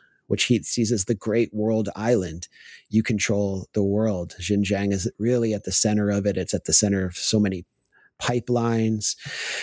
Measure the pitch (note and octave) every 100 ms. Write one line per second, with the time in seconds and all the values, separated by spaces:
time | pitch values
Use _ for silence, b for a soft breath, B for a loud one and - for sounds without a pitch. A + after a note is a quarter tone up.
0 | b b _ G2+ - A2+ - - A2 A2+
1 | F#2+ A2 A2+ A2+ A2+ G#2+ G#2+ A2 G2 -
2 | A2 A#2+ F2 D#2+ - B B B B A2
3 | A2 G#2+ - G2+ G2+ F#2+ E2+ G#2+ G2 G2+
4 | A2 F#2 F2 - F2 G2+ G2 G2+ G2+ G2
5 | E2+ - A2+ B2 A2+ G#2 - - G#2+ G#2+
6 | G#2 G2+ G2+ F#2 F2+ F#2 - F2 G#2 G2
7 | F#2 - - A2 G#2 F#2 - _ _ b
8 | b _ - B2 - A#2+ A#2 A2+ A2 A2
9 | - - B B B B